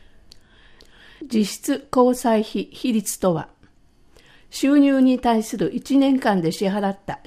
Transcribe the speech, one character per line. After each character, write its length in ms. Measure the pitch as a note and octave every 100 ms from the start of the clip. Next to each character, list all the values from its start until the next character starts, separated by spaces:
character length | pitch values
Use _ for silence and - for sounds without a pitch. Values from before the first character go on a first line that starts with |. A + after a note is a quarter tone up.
| - - - - - _ - - - - - -
実 220 | C#4+ A3+ G3
質 420 | - - C4+ -
公 240 | C4 B3
債 280 | B3 A#3+ A3
費 280 | G#3+ G3+ -
比 220 | - B3+
率 260 | A3 G3+ -
と 140 | F#3+
は、 160 | D#3+ - _ - _ _ _ _ _ _ - -
収 260 | - C4+ D4
入 240 | C#4 C4+
に 160 | C4 B3+
対 240 | A#3+ A3+
す 160 | A3 A3
る 140 | E3
一 240 | B3 - C4+
年 220 | C4+ C4
間 200 | B3 G3
で 120 | D#3+
支 160 | D#3+ G3
払 220 | G#3 G3
っ 100 | G3
た 160 | - C#3+